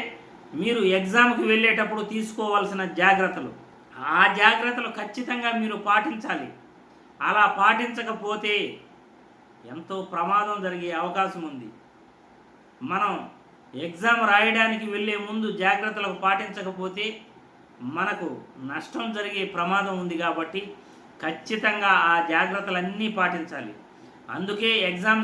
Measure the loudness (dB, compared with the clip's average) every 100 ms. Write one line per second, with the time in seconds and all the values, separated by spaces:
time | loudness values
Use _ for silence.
0 | -2 -10 -20 -20 -10 -4 0 2 4 2
1 | 4 6 6 4 2 4 4 4 0 -2
2 | -4 -4 -4 -4 0 0 0 -2 -4 4
3 | 6 6 2 -2 -8 -12 -20 -20 -20 -8
4 | 0 4 6 6 4 4 0 -2 -6 -8
5 | -8 -8 -6 -4 -2 -2 -2 -2 2 2
6 | 2 -4 -6 -6 -8 -14 -20 -20 -20 -20
7 | -20 -4 2 4 4 6 4 4 0 -4
8 | -6 -6 -4 -2 0 0 -2 -8 -18 -20
9 | -20 -20 -20 -20 -20 -20 -16 -14 -8 -8
10 | -6 -4 2 2 2 -2 -4 -4 -4 -4
11 | -2 0 -2 -4 -10 -10 -14 -16 -20 -20
12 | -20 -20 -20 -20 -20 -20 -20 -12 -6 -2
13 | -2 -4 -8 -18 -20 -20 -18 -10 -10 -2
14 | 2 4 6 6 6 4 2 0 -4 -4
15 | -2 -4 -4 -4 -2 0 2 2 0 -4
16 | -6 -2 0 0 -2 -8 -8 -6 -6 -6
17 | -8 -8 -16 -20 -20 -20 -20 -12 -8 -4
18 | -2 -2 -6 -8 -14 -14 -10 -8 -8 -8
19 | -6 -6 -4 -4 -4 -2 0 0 0 -2
20 | -4 -2 -2 -2 -4 -6 -10 -14 -20 -20
21 | -20 -8 -8 -6 -6 -2 0 2 4 4
22 | 6 4 4 2 2 -2 -2 -2 -2 -2
23 | -2 0 0 0 -6 -10 -12 -16 -20 -20
24 | -20 -20 -12 -6 -4 -2 0 2 0 0
25 | 2 2